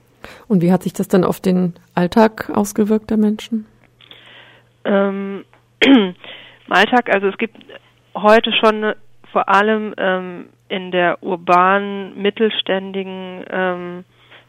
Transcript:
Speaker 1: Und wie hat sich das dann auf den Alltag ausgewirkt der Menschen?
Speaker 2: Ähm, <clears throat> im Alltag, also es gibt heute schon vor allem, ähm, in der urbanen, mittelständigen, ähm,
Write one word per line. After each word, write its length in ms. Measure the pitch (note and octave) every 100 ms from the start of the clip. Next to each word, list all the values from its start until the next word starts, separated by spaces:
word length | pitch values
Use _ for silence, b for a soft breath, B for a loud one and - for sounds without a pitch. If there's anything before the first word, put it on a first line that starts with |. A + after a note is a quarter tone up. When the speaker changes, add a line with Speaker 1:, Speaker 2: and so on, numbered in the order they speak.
| _ _ B B B
Speaker 1:
Und 140 | G3
wie 80 | E3+
hat 120 | F#3
sich 100 | F#3
das 160 | - F#3+
dann 160 | G3
auf 160 | - -
den 340 | F#3+ F3+ F3+ - _
Alltag 560 | - F3 A#3 A3 A3 -
ausgewirkt 600 | A3 G#3 - G#3 G#3+ G#3+
der 60 | A3
Menschen? 500 | G#3+ G#3+ - A3 G#3+ _ _ _ b b b b b b b _
Speaker 2:
Ähm, 600 | - G3 G3 G3 G3 G3 - _
<clears throat> 180 | _ -
im 340 | A#3+ C4 F#3+ F3+ B B B B -
Alltag, 440 | F3+ G#3+ B3 -
also 160 | G3 G3
es 100 | G3
gibt 180 | A3+ - - - _ _ _
heute 380 | - G#3 A3 A3+
schon 420 | G#3+ A3 G#3+ G#3+ - - - -
vor 160 | F#3+ -
allem, 460 | G3 G#3+ A3 G#3+ -
ähm, 520 | F#3+ F#3 F#3 F3 - _ -
in 220 | F#3+ F#3
der 320 | F3+ F3 -
urbanen, 1000 | - F3 F3 F3+ F#3 G3+ G3+ G3 F#3+ -
mittelständigen, 1200 | G3 - A3 - - F#3+ F#3+ G3 F#3+ F#3+ F#3 F#3 -
ähm, 540 | F#3+ F#3 F3+ F3 F3+ F3+ b b b